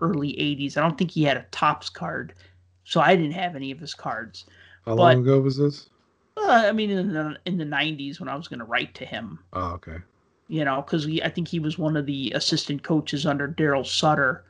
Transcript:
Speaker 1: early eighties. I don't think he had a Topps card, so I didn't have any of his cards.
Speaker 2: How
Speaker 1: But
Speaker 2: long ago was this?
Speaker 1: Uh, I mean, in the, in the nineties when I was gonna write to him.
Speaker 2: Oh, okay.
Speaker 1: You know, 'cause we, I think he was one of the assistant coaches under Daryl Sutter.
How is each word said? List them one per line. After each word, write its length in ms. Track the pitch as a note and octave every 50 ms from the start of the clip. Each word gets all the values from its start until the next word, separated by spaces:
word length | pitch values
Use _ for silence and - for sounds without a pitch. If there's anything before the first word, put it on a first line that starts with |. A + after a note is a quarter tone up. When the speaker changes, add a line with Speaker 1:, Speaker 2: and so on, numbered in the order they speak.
Speaker 1:
early 380 | E3 E3 F#3 C#3+ C#3+ C#3 B2+ C#3
eighties. 360 | D3+ D3 D3 C3+ C#3+ C3+ -
I 40 | D3
don't 140 | D#3 E3+ D#3+ -
think 120 | F#3 D#3+
he 140 | - D#3+ D3+
had 120 | C#3+ C3
a 100 | B2 - -
Topps 400 | - - E3 D3+ D3 - - -
card, 440 | - - E3 D#3+ D#3 B2+ B2 - - - - - _ _ _ _ _ _ _
so 160 | - - E3+
I 140 | D3 E3 F#3+
didn't 160 | F3+ D#3+ C#3+
have 220 | E3 F#3 F3+ F3 D#3+
any 160 | C3+ C3+ C3+
of 100 | C3+ D#3
his 120 | D#3 - -
cards. 520 | - - C#3 A#2 A2 A#2 G#2 - - - - - - - - - _ -
Speaker 2:
How 100 | A#2 A2
Speaker 1:
But 60 | A2+
Speaker 2:
long 200 | F3 E3+ B2+ B2+
ago 180 | B2 C3 C3+ C3+
was 180 | C3+ C#3 C3 C3+
this? 320 | C#3+ D3 D3 - - _ _ _ _ _ _ _ _ _ - G#4+
Speaker 1:
Uh, 260 | G#4 F#4+ B3+ A#3 A3
I 60 | G3+
mean, 160 | A3 A3 G#3+ G3+
in 220 | G3+ F#3 F3 E3
the, 260 | D#3 D#3 D3+ D3+ D#3 - -
in 140 | F3+ F#3+ F3
the 60 | D#3
nineties 520 | D3 D3 C#3 D3+ D#3+ D#3 C#3 C#3 C#3 - -
when 120 | - C3
I 40 | C3+
was 140 | D3 E3+ -
gonna 160 | - A#2+ A2+
write 300 | A2 A#2+ B2 C#3+ - -
to 100 | - C3
him. 360 | - C3 G#2+ A2+ G2 E2 E2 _ -
Speaker 2:
Oh, 200 | - F2+ F2+ F2
okay. 260 | F2 F2 - E2 D#2+ F2 - _ _ _ _ _ _ _ _ -
Speaker 1:
You 160 | D#3 D#3 D3
know, 160 | C#3 C3+ C#3
'cause 240 | C#3+ - F3+ D#3+ D3
we, 160 | D#3 D#3+ D#3+
I 60 | - D#3+
think 200 | - F3+ E3 -
he 120 | F3 E3
was 180 | D3+ D#3 E3 -
one 180 | D3+ D#3 D#3 D3
of 80 | C#3
the 260 | C#3+ C#3 C#3 C3+ G#2+
assistant 500 | - D3 - - E3 D3+ - - D3 C3+
coaches 440 | - - E3 D3+ D3+ - D3+ C#3 D3+
under 200 | D#3 C#3+ C#3 C#3+
Daryl 380 | C#3+ D#3+ - D#3 D3 C#3 C#3 B2
Sutter. 580 | - - - E3 D3+ D3+ D3 C#3 B2+ C3+ - -